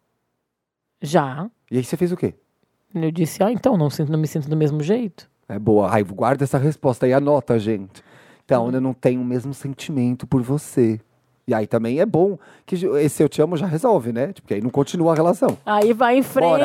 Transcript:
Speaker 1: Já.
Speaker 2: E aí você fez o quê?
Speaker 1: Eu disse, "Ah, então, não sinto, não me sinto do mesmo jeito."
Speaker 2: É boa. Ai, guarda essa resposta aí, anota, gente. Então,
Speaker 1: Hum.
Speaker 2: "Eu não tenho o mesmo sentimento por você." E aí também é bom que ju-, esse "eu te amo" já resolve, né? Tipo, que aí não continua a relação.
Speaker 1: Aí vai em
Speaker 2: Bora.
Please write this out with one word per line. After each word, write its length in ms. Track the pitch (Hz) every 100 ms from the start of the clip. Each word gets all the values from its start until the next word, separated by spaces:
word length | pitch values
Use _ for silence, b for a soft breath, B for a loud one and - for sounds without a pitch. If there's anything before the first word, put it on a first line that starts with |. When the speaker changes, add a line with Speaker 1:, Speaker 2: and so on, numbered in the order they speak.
| _ _ _ _ _ _ _ _ _ _
Speaker 1:
Já. 480 | 147 165 143 135 208 _ -
Speaker 2:
E 60 | 123
aí 60 |
você 120 | 123 165
fez 140 | 180
o 60 | 175
quê? 160 | 110 - _ _ _ _ _
Speaker 1:
Eu 180 | 175 160
disse, 300 | 160 160 -
"Ah, 80 | 190
então, 260 | 240 262 208
não 120 | 147
sinto, 220 | - 147
não 80 | 156
me 80 | 156
sinto 220 | 165 143
do 60 | 156
mesmo 240 | 151 151
jeito." 480 | 147 233 220 - - _ -
Speaker 2:
É 120 | 104
boa. 300 | 107 104 95
Ai, 120 | 107
guarda 400 | 98 98 117 135
essa 140 | 139 139
resposta 480 | 143 151 139 120 127
aí, 80 |
anota, 440 | 131 143 147 - 117
gente. 440 | 104 107 95 - b b b b
Então, 240 | - 127 120
Speaker 1:
Hum. 40 |
Speaker 2:
"Eu 80 | 127
não 120 | 131
tenho 280 | 123 131 127
o 40 | 123
mesmo 280 | 123 131
sentimento 720 | 135 139 135 - 143 123 123 -
por 140 | 135
você." 580 | 123 147 - - 117 110 - _ _ _ -
E 60 |
aí 140 | 113 107
também 320 | 117 113 135
é 60 | 208
bom 320 | 160 190 185 b b -
que 100 | 185
ju-, 220 | 180 143
esse 240 | 147 -
"eu 80 | 151
te 100 | -
amo" 160 | 156 165
já 120 | 190
resolve, 440 | 156 254 190 117
né? 220 | 117 143
Tipo, 140 | - -
que 60 | 104
aí 60 |
não 100 | 120
continua 400 | 135 139 180 165
a 40 | 156
relação. 400 | 170 185 254 -
Speaker 1:
Aí 300 | - 208 214
vai 240 | 233 240 254
em 60 |
Speaker 2:
Bora. 340 | - 269 339 320